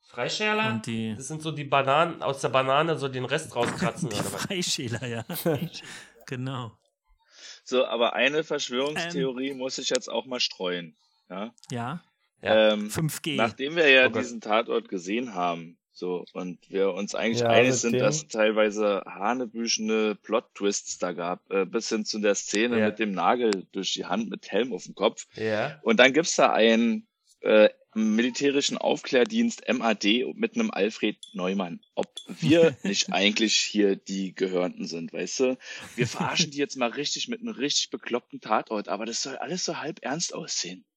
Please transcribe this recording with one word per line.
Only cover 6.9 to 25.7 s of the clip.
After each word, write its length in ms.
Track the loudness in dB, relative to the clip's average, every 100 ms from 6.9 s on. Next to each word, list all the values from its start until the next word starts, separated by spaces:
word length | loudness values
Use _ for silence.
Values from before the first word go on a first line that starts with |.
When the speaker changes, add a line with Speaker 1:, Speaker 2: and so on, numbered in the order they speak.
| _ _ _ _ -20 -20 -20
Speaker 3:
So, 220 | 0 2 2
aber 280 | 2 2
eine 300 | 4 2 2
Verschwörungstheorie 1040 | -2 -4 -2 -2 -2 -2 -2 -2 -2 -2 -6
Speaker 2:
Ähm. 80 | -6
Speaker 3:
muss 200 | -6 -6
ich 120 | -2
jetzt 200 | -2 -2
auch 160 | -6 -4
mal 140 | -4
streuen. 580 | -4 -2 -4 -4 -6 _ _ _ _
Ja? 220 | -10 -10 _ -10
Speaker 2:
Ja? 340 | -6 -6 -8 _ _ _ _
Speaker 1:
Ja. 300 | 2 6 6
Speaker 3:
Ähm, 160 | 4 -2
Speaker 2:
Fünf 320 | -4 -4 -4
G. 140 | -4 0
Speaker 3:
nachdem 400 | 0 -2 -4 2
wir 120 | 8
ja 180 | 8 8
Speaker 1:
Oh 20 |
Gott. 140 | 2
Speaker 3:
diesen 180 | -4 -8
Tatort 480 | 0 0 2 -2 -2
gesehen 460 | -8 -4 -4 -4 -2
haben, 420 | -2 -2 -8 -20 _
so, 320 | -10 -6 -6 -8
und 260 | -10 -10 -10 _
wir 240 | 0 0
uns 220 | 0 -6 -2
eigentlich 240 | 0 2
Speaker 4:
Ja, 80 | 4
Speaker 3:
einig 240 | 6 6
sind, 180 | 4 2
Speaker 4:
seitdem 120 | 2 2
Speaker 3:
dass 100 | 0
es 100 | -4
teilweise 760 | 2 4 4 2 4 0 0 -4
hanebüchene 1040 | -4 -2 -2 -4 -6 -2 -2 0 2 0 -2
Plot-Twists 840 | -2 -2 -2 -2 -2 -2 -8 -6
da 120 | -4
gab, 380 | -4 -4 -6 _
äh, 140 | -2 0
bis 240 | -2 -2
hin 160 | -4 -2
zu 140 | 0
der 160 | 2 2
Szene 440 | -2 -2 0 2
Speaker 1:
Ja. 60 | 0
Speaker 3:
mit 120 | 0
dem 120 | -4
Nagel 520 | 0 2 2 2 0 -6
durch 220 | -8 -6
die 120 | -6 -4
Hand 240 | -4 -4
mit 220 | -10 -4
Helm 220 | -2 -2
auf 100 | -6
dem 100 | -12
Kopf. 320 | -2 -2 -2 -18 -6
Speaker 1:
Ja. 440 | -2 -2 -2